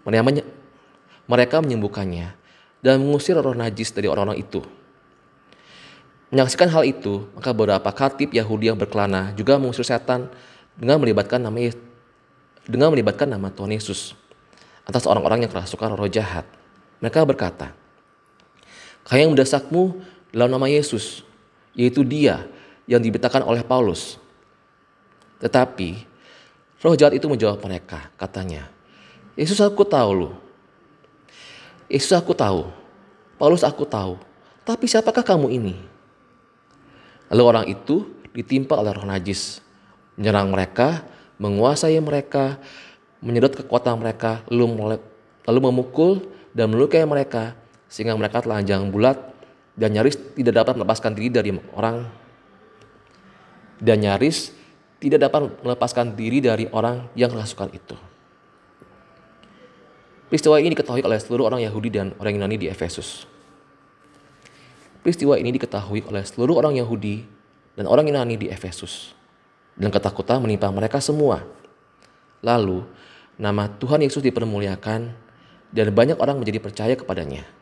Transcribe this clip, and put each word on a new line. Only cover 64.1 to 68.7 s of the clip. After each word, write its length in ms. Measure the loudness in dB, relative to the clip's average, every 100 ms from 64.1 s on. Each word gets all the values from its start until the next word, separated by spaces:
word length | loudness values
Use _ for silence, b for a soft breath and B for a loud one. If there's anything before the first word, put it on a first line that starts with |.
| _ b b b b b b b -4 -2
Peristiwa 320 | 0 2 2
ini 160 | 0 -4
diketahui 480 | -6 -8 -6 -8
oleh 160 | -6 -10
seluruh 400 | -8 -2 0 2
orang 160 | 2 0
Yahudi 480 | -4 -6 -6 -8 -12 -20 _ _ _ -8
dan 80 | 2
orang 240 | 4 4
Yunani 240 | 0 -2 -4
di 160 | -6
Efesus, 640 | -8 -12